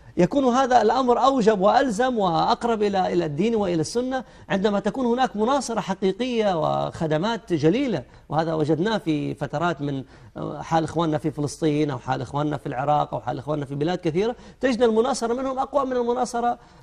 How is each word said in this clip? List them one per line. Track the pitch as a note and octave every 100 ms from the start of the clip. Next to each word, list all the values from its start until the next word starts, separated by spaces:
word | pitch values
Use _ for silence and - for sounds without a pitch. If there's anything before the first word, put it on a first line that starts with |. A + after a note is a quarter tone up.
| - -
يكون | F3 C#4
هذا | C4 A#3+ C4+ B3
الأمر | G#3+ B3+ B3+ A#3+
أوجب | B3+ C4+ G#3 G#3
وألزم | G3 A3+ C#4 G3+ C4 A#3+
وأقرب | F#3+ D#3+ F3 A#3+ A#3 A3+
إلى، | G#3 G3 F3+
إلى | F3+
الدين | E3 C#3+ G#3+
وإلى | A3+ G3 F3
السنة | D#3 A#3 B3+ C4 - - -
عندما | F#3+ G#3 G3+
تكون | G#3 A3+ B3
هناك | A#3+ C4 G3+
مناصرة | A3 C#4 A#3 A3+
حقيقية | F3+ F#3+ G3 F#3+ B3+ A#3 G#3 E3+
وخدمات | D3 C#3 C#3+ - D#3+ D3+ G3+ A#3 -
جليلة، | E3+ D3+ G#3+ C#4 E3+ A#2+ - -
وهذا | D3+ E3
وجدناه | D#3+ D3 D#3 G3 A3
في | - D3 C#3+
فترات | C#3 C#3 D3 C#3+ -
من، | C#3+ C#3 B2 - - -
آه، | D#3+ D3+
حال | D3 E3
إخواننا | D#3 D#3 E3+ D3+
في | D#3
فلسطين | C#3+ C#3+ - D#3+ D3 D3
أو | B2+
حال | - C3+
إخواننا | B2+ C#3 D3+ D3
في | D3
العراق | B2 C#3 D3 C#3+
أو | C3
حال | B2 C#3
إخواننا | B2+ D3+ C3+
في |
بلاد | C#3 D3+ F3+
كثيرة، | E3+ D#3 A3 B3 - -
تجد | C4 A3
المناصرة | A#3+ A3 B3 C4 A#3
منهم | A#3+ C4 C4
أقوى | C4 C#4 C4
من | B3+
المناصرة | A#3+ B3 B3 A#3+ A#3+ A#3+ - -